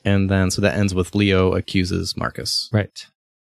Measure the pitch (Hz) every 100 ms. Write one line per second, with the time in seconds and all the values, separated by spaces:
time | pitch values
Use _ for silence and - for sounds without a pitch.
0 | 101 101 95 98 95 - 98 80 101 92
1 | 87 104 101 92 92 87 - 95 90 92
2 | 87 - - - - - - 107 98 -
3 | - _ _ _